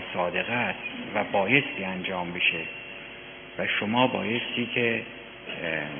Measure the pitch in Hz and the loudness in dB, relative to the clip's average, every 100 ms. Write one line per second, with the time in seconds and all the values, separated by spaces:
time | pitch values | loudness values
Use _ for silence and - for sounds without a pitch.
0 | - 98 87 90 95 120 107 - - - | -2 0 2 2 0 0 0 -2 -6 -8
1 | - - - 104 98 139 - - 95 92 | -2 0 2 4 6 6 4 -2 -4 -2
2 | 90 92 87 87 - 85 80 - - - | -2 -2 -2 2 2 2 -4 -8 -12 -12
3 | - - - - - - 95 - 104 120 | -12 -14 -14 -14 -10 -4 0 0 2 6
4 | 127 104 98 120 - 120 117 127 117 113 | 6 4 2 0 0 -2 0 2 2 2
5 | 113 - - - - - 82 80 76 73 | -4 -12 -14 -14 -10 -6 -2 -2 -2 -6